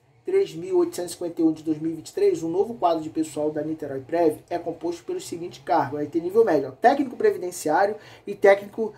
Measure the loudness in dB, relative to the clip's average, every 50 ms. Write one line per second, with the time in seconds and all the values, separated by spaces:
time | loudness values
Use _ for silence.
0 | _ _ _ _ -4 0 2 2 2 0 -4 -10 -6 0 2 2 2 2 -2 -6
1 | -8 -8 -8 -8 -8 -6 0 2 2 2 2 0 -2 -4 -4 -2 -2 -6 -6 -6
2 | -10 -8 -2 2 2 2 2 0 -2 -2 0 0 0 -2 -2 0 0 0 0 0
3 | -4 -6 -4 -4 -4 -4 -2 -2 -2 -2 -2 -2 -4 -4 -6 -6 -8 -8 -8 -8
4 | -6 -2 0 4 4 2 2 0 -8 -8 -8 -6 -6 -6 -8 -6 -6 -8 -8 -8
5 | -8 -8 -8 -8 -8 -10 -10 -10 -10 -12 -12 -10 -2 0 2 2 2 0 -4 -6
6 | -4 -2 -2 -2 -2 2 4 4 4 6 4 2 0 -2 -2 4 4 4 4 4
7 | -2 -4 -2 2 2 2 2 0 -6 -8 -8 -4 -2 0 2 2 2 2 0 -6
8 | -12 -20 -20 -16 -12 -12 -4 4 6 6 6 6 4 -10 -6 -6 -6 -6 -8